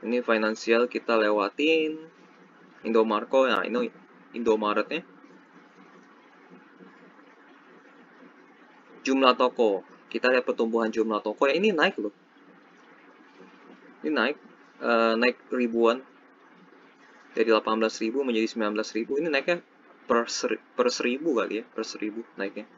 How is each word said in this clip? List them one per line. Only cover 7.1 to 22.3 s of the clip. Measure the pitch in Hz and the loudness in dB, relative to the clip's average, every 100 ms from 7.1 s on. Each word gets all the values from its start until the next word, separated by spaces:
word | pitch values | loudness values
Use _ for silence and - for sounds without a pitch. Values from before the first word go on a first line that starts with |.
| - - - - - - 120 - - - - - - - - - - - - | -20 -20 -20 -20 -20 -20 -20 -20 -20 -20 -20 -20 -20 -20 -20 -20 -20 -20 -12
Jumlah | - 135 131 | -2 4 4
toko, | 123 127 - 113 95 - - - | 4 2 2 2 2 -6 -20 -12
kita | 117 127 | -2 2
lihat | 127 123 | 2 0
pertumbuhan | 123 113 113 110 | -2 0 0 0
jumlah | 110 110 104 107 | 0 -2 -2 -4
toko | 107 139 | 0 0
ya, | 147 | 2
ini | 214 | 0
naik | 170 175 - | 2 0 0
loh. | 107 - _ _ - - _ - - - - - - - - - - - - - 151 | -8 -10 _ _ -20 -20 _ -20 -20 -20 -20 -20 -20 -20 -20 -20 -20 -20 -20 -10 -4
Ini | |
naik, | 147 113 - - - - - 123 | 0 0 -4 -14 -20 -20 -8 0
eh, | 117 113 113 | 2 2 2
naik | 123 120 - | 0 -2 -6
ribuan | 127 120 117 117 123 131 - - _ - - - - - _ - - - | -2 -2 2 2 2 -6 -20 -20 _ -20 -20 -20 -20 -20 _ -20 -20 -14
dari | - - | -2 2
delapan | 110 110 110 | 2 2 0
belas | 110 - | 0 -2
ribu | 113 127 | -4 -2
menjadi | 135 113 110 | -2 0 -2
sembilan | 117 107 107 | -2 -2 -2
belas | 107 | -4
ribu. | 110 110 139 | -6 -4 -4
Ini | 165 | 0
naiknya | 139 139 175 - _ - - - | -2 -2 -4 -6 _ -20 -20 -2
per | 117 117 | 0 0
seri-, | - 123 110 _ - | -4 -4 -6 _ 0
per | 123 | 0
seribu | - 127 127 165 120 | 2 -2 -2 -2 -2
kali | 95 107 | -2 -6
ya, | - | -8
per | - | -10
seribu | 110 - 107 107 113 | -10 -8 -8 -8 -14